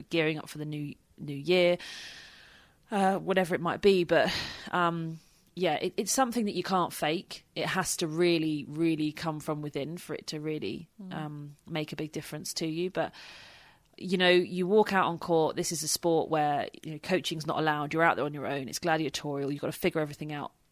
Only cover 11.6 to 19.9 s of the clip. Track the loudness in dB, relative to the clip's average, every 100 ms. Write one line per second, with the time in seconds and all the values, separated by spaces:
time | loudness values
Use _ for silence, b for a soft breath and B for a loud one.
11.6 | -8 -6 -6 -6 -8 -8 -8 -10 -8 -4
12.6 | -4 -2 -2 -2 -4 -6 B B B B
13.6 | B B _ -12 -2 4 6 6 4 0
14.6 | 4 6 6 4 2 0 2 4 4 0
15.6 | -4 -2 -2 0 4 2 2 2 2 0
16.6 | -4 -8 -12 -10 0 0 0 -6 -4 0
17.6 | 0 0 0 4 4 4 0 -4 -4 -4
18.6 | -4 -4 0 0 0 -4 -6 -4 -4 -4
19.6 | -4 -2 0